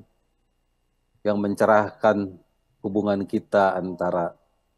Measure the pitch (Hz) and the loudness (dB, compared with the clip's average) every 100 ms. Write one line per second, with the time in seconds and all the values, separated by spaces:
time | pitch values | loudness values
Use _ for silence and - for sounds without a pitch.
0 | - _ _ _ _ _ _ _ _ _ | -8 _ _ _ _ _ _ _ _ _
1 | _ _ 104 104 101 98 104 107 101 - | _ _ -4 -2 -2 0 4 4 2 0
2 | 110 104 98 90 _ _ _ _ 107 101 | 0 2 -2 -10 _ _ _ _ -6 -2
3 | 104 101 95 110 - 104 95 90 90 87 | -2 -2 -2 -6 -2 2 2 0 -6 -4
4 | 90 90 85 - _ _ _ | -2 -2 -4 -8 _ _ _